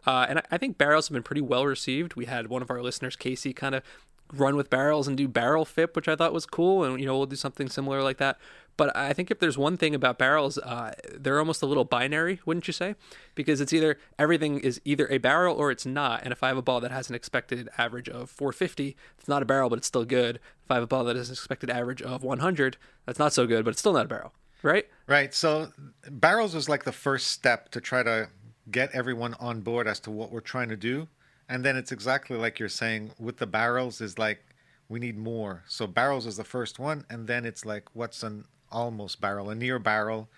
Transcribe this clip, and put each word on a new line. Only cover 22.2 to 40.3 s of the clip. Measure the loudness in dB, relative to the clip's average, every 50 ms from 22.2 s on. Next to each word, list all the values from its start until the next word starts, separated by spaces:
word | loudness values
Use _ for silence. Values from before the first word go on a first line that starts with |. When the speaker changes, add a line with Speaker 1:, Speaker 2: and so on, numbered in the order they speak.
| -4
Speaker 1:
one | -4 -2 0
hundred, | 0 0 2 2 2 0 0 -4 -14 -20 _ _ _
that's | -10 -2 2
not | 2 4
so | 4 4 4
good, | 4 4 2 2
but | 0
it's | -2 2
still | 2 4 4
not | 4 2
a | 0
barrel, | -4 -8 -8 -12 -16 _ _ _ _ _ 2
right? | 2 2 2 2 -2 -10 _ _
Speaker 2:
Right. | 4 4 4 4 2 0
So | 2 2 2 2 2 0 -4 -10 -18 -20 -20 -20 _ _ -16
barrels | 0 4 6 6 6 6 2 2 0
was, | -2 0 0
like, | 0 0 0
the | -4
first | -8 -2 -2 0 0 0 0 -2
step | -4 2 4 4 2 2 0 -8 -12
to | -10
try | -8 -2 -2 0
to | 2 2 0 0 -2 -4 -10 -18 -20 -20 -20 _ _ -4
get | -2 -2 0 0
everyone | -2 -4 -4 -4 -4 -4 -4 -6 -6 -6
on | -6 -6 -6 -4
board | -4 -4 -2 0 0 -2
as | -2 -4
to | -8 -10
what | -10 -10 -10 -10
we're | -10 -12
trying | -12 -8 -6 -6 -4 -4
to | -6 -6
do. | -4 -4 -4 -4 -6 -10 _ _ _ _ _ _ _ -8
And | -6 -2 0
then | 0 0
it's | 0 -4 -6
exactly | -10 -6 -2 0 0 0 0 -4 -4 -2
like | -2 -2 -2 -4
you're | -6 -6
saying | -6 -4 -4 -2 -4 -4 -6 -10 -14 -10
with | -10 -10 -6 -6
the | -6
barrels | -2 0 0 2 2 0 0 -2 -4 -6 -8
is, | -10 -10 -4 -2
like, | -2 0 -2 -4 _ _ _ _ _ _ _ _ _ _
we | -8 -6
need | -6 -6 -6
more. | -6 -8 -6 -6 -6 -6 -6 -8 -10 -12 -12
So | -6 -6 -6
barrels | -2 2 2 2 4 2 0 -2
is | -6 -8 -10
the | -10
first | -8 -6 -6 -6 -6 -8 -8
one. | -6 -6 -6 -6 -8 -12
And | -14 -10 -6 -4
then | -4 -2 -4
it's | -6 -10 -10 -10
like, | -8 -8 -8 -10 -14 _
what's | -10 -10 -8 -8 -10 -10
an | -10 -10 -12 -16 -20 _ _ _ _
almost | -6 -4 -4 -4 -6 -8 -10 -10 -8 -4
barrel, | -4 -2 -2 -4 -6 -6
a | -6
near | -4 -2 -2 -2 0
barrel? | 2 2 2 2 2 0 -4 -6 -8 -12